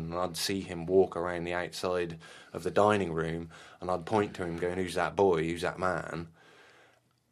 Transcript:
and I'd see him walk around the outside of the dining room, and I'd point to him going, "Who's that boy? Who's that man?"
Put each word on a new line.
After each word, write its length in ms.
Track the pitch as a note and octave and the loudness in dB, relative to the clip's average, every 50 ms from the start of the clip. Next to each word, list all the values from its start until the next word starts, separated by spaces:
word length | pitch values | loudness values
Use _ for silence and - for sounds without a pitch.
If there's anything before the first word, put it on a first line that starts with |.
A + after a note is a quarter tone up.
| D#2+ E2 | -4 -4
and 40 | E2+ | -4
I'd 240 | F2+ F#2 F2+ E2 - | -4 -4 -4 -4 -4
see 240 | - - G2 G2 | -4 -2 -2 -4
him 240 | F2+ E2 F2+ E2+ E2 | -4 -6 -8 -6 -2
walk 300 | F2+ F#2 F#2+ F#2 - - E2+ | 4 6 6 6 6 2 -4
around 260 | F2 F2+ F2 E2+ E2+ | -4 -2 -2 -4 -4
the 80 | F2 | -4
outside 640 | F2 F2 F2 E2+ - - - F#2 F2+ F2+ F2 E2 E2 D#2+ - - - - - - - | -4 -4 -4 -6 -6 -4 -2 -2 0 0 -2 -4 -6 -10 -16 -18 -20 -20 -18 -14 -10
of 80 | F2 | -6
the 80 | E2+ F2+ | -6 0
dining 420 | E2 G2+ G2+ G#2 G#2 G2+ F#2 E2+ | 4 4 6 6 6 4 2 0
room, 380 | D#2+ E2 E2 D#2+ E2 E2+ E2+ E2 - - - - - - | -2 -2 -2 -2 -4 -4 -6 -10 -14 -18 -20 -20 -16 -8
and 120 | F2+ F#2 | -4 -4
I'd 160 | F#2 F2 E2 | -4 -4 -2
point 260 | - A2 G#2 G#2 G#2 - | 2 2 2 2 2 -2
to 60 | - F#2 | -6 -6
him 120 | E2+ E2 | -6 -4
going, 220 | E2 F2+ F2+ F2+ F#2+ | -2 -2 -2 -2 -2
"Who's 160 | F#2 F2 E2+ | -4 -2 0
that 220 | F2+ E2+ D#2 D#2+ | 0 0 0 4
boy? 280 | G2 G2+ F#2+ E2+ D#2+ D#2+ | 4 6 6 6 4 2
Who's 160 | E2 E2+ E2 | 0 -2 -2
that 180 | F2+ E2 - - | -2 -4 -2 -2
man?" 500 | F#2 F#2 F2 D#2+ - - - E2 E3 - - _ - - - - - - - - - _ _ _ _ _ _ _ _ _ | 0 0 0 -2 -4 -6 -8 -8 -8 -10 -14 _ -20 -20 -20 -20 -20 -20 -20 -20 -20 _ _ _ _ _ _ _ _ _